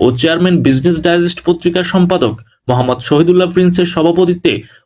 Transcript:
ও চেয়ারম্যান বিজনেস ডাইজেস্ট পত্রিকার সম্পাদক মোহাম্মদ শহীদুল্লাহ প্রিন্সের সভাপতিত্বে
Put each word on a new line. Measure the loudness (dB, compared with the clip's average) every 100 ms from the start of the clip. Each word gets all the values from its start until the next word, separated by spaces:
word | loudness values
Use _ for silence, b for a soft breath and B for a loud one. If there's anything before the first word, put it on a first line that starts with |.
ও | 0 0
চেয়ারম্যান | -2 0 0 2
বিজনেস | 2 0 0 0
ডাইজেস্ট | 0 0 -2 -2
পত্রিকার | -2 -2 -2 -2
সম্পাদক | -2 0 0 0 -2 -4 -14 _ -4
মোহাম্মদ | -2 0 -4
শহীদুল্লাহ | 0 0 2 2 2
প্রিন্সের | 2 2 2 -2
সভাপতিত্বে | 0 0 2 0 0 -2 -4 B B